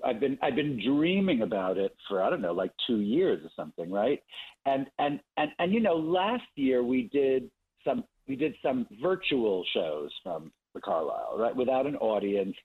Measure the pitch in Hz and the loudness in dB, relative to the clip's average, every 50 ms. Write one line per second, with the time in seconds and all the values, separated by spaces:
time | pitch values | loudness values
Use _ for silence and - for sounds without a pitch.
0 | - 131 123 110 127 135 135 - - 151 127 147 143 147 139 113 95 123 139 147 | -2 -2 0 0 0 0 0 0 0 0 0 0 0 0 -2 -2 0 2 4 4
1 | 156 170 185 196 196 190 160 117 110 92 92 98 92 92 92 92 98 98 - - | 4 4 4 4 4 4 4 2 2 2 0 0 0 0 2 2 0 0 -2 -6
2 | - - 101 95 92 117 170 165 104 87 85 90 95 92 - - - - 120 107 | -8 -4 0 2 2 2 2 0 0 -2 0 0 -2 -2 -2 -4 -2 0 0 2
3 | 104 104 113 160 190 170 107 82 76 - - - - 76 - - 85 87 92 101 | 2 2 2 2 2 2 2 0 -4 -8 -12 -10 -12 -10 -10 -10 -8 -4 -2 0
4 | 104 127 147 - - _ - - - - - _ _ 139 135 135 139 - - - | 0 0 0 -2 -4 _ -18 -18 -18 -18 -20 _ _ -2 0 0 -2 -4 -4 -2
5 | 143 147 147 135 - _ _ - 151 147 - - 170 175 196 233 226 202 165 165 | -2 -2 -2 -4 -8 _ _ -4 -4 -4 -2 -2 0 2 2 2 4 4 2 2
6 | 156 160 175 185 185 208 240 247 - - _ - 139 131 131 123 123 120 131 127 | 2 0 0 2 2 0 -2 -4 -6 -10 _ 0 2 2 4 4 2 2 2 0
7 | 123 101 - 143 139 135 131 131 123 117 - _ _ _ _ _ _ 151 131 120 | 0 0 0 2 2 4 2 0 -2 -4 -12 _ _ _ _ _ _ -2 -2 -2
8 | 117 - _ _ _ - 135 123 151 156 - - - 156 131 127 117 - - 107 | -4 -8 _ _ _ -10 -4 -4 -2 -4 -4 -4 -2 -2 0 0 -2 -4 -6 -4
9 | 131 180 190 180 - - 151 131 113 107 95 92 87 - - 113 90 80 76 76 | -2 -2 0 0 0 0 0 2 2 2 2 0 -2 -2 -2 -2 0 0 -2 -4
10 | 73 73 - - - 92 85 80 78 78 - _ _ _ - 92 - 101 95 82 | -6 -8 -10 -12 -8 -8 -8 -8 -8 -12 -18 _ _ _ -16 -10 -4 -2 0 0
11 | 80 69 55 52 57 57 - - 110 117 - 127 127 120 131 131 135 143 147 - | 0 -2 -4 -6 -6 -6 -4 -2 -2 0 0 0 0 2 2 2 0 0 -2 -2
12 | - 113 107 104 98 101 101 101 95 98 - - - | 0 0 0 0 0 0 0 0 0 -2 -6 -10 -14